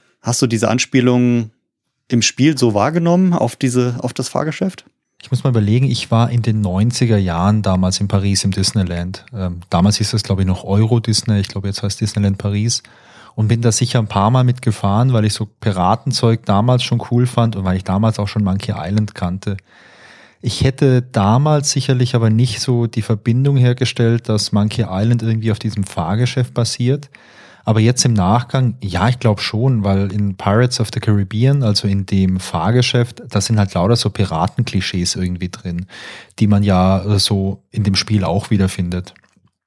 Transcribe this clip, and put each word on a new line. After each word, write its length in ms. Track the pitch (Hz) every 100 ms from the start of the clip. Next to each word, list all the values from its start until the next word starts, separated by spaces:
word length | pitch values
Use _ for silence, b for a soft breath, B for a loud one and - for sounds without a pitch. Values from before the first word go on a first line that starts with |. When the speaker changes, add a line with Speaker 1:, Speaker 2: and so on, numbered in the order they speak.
| b b
Speaker 1:
hast 180 | 113 120
du 60 | 123
diese 200 | 113 113
Anspielung 840 | 127 - 131 123 123 123 120 110 - _ _ _ _ _
im 160 | 117
Spiel 340 | - - 147 139
so 160 | 120
wahrgenommen 600 | 101 123 170 170 180 185
auf 220 | 175 117 -
diese, 420 | 131 123 123 120
auf 120 | 131
das 160 | - 123
Fahrgeschäft? 580 | 139 151 - 196 - - _ _ _
Speaker 2:
Ich 80 | -
muss 140 | 123
mal 80 | 135
überlegen, 340 | 117 104 120 135
ich 240 | 120 -
war 220 | 113 117
in 100 | 120
den 200 | 113 107
neunziger 580 | 101 92 117 - 120 104
Jahren 420 | 92 82 95 107
damals 380 | 98 92 92 -
in 80 | 101
Paris 360 | 101 101 95
im 60 | 98
Disneyland. 760 | 95 92 107 90 87 90 95 -
Ähm, 280 | 113 92 87 -
damals 280 | - 104 -
hieß 120 | 104
das, 140 | 110
glaub 160 | - 95
ich, 80 | 92
noch 160 | 92
Euro 360 | - 101 110 117
Disney. 420 | 113 107 - 101
Ich 80 | 98
glaub, 160 | 98 101
jetzt 180 | 95
heißt 180 | 101 -
Disneyland 380 | 107 104 101 98
Paris. 420 | 101 101 113 - B B B B B -
Und 120 | 110
bin 140 | 117
da 100 | 117
sicher 280 | 110 127 123
ein 80 | 107
paar 240 | 101 104
Mal 120 | 127
mitgefahren, 720 | 123 123 113 104 98 104 131
weil 120 | 120 107
ich 80 |
so 120 | - -
Piratenzeug 1000 | _ 107 92 90 107 139 - 117 113 -
damals 360 | 101 123 123
schon 200 | - 117 -
cool 160 | 120 123
fand 280 | - 113 107
und 80 |
weil 140 | 92 92
ich 60 |
damals 340 | 92 95 113 104
auch 100 | 101
schon 160 | 107
Monkey 300 | 98 98 - 95
Island 380 | 82 104 101
kannte. 440 | - 90 95 104 95 B B B B B B B B
Ich 220 | 131 -
hätte 380 | 135 127 139 127
damals 720 | 123 113 98 123 151 151 147
sicherlich 440 | 139 135 127 123 117
aber 140 | 113
nicht 320 | 110 123 -
so 260 | - 120 117
die 140 | 113
Verbindung 560 | - 107 - 120 139 139
hergestellt, 720 | 123 123 123 - 117 117 -
dass 240 | 107 -
Monkey 320 | 104 104 120 98
Island 340 | 92 110 120
irgendwie 300 | 113 110 110
auf 80 | 101
diesem 240 | 110 101
Fahrgeschäft 720 | 95 - 82 104 123 131 123
basiert. 560 | - 110 - 120 143 - B B B B B -
Aber 160 | 110
jetzt 240 | 113 123 123
im 80 |
Nachgang, 640 | 110 90 117 - 135 127 -
ja, 280 | 101 90 110
ich 100 | 123
glaub 220 | 113 101
schon, 420 | - 110 131 113
weil 300 | 98 98 98
in 240 | 104 101 92
Pirates 420 | 101 107 123 -
of 100 | 110
the 80 | 117
Caribbean, 600 | - 104 95 110 131 143
also 280 | 113 101 101
in 160 | 98 95
dem 340 | 98 95 92
Fahrgeschäft, 800 | - 82 90 123 120 123 120 - -
da 140 | 104
sind 180 | - 107
halt 140 | 95
lauter 240 | 90 92 117
so 120 | 101
Piratenklischees 1040 | - 95 80 90 - 117 95 - 90 85 -
irgendwie 340 | 90 87 90
drin, 380 | - 90 87 92 B B B B -
die 80 | 104
man 160 | 101
ja, 400 | 101 92 92 95
äh, 160 | 101 101
so 420 | - 101 95 98 _
in 140 | -
dem 120 | 101 95
Spiel 280 | - 104
auch 260 | 87 95 -
wiederfindet. 640 | 101 95 - 87 90 92 - _ _ _ _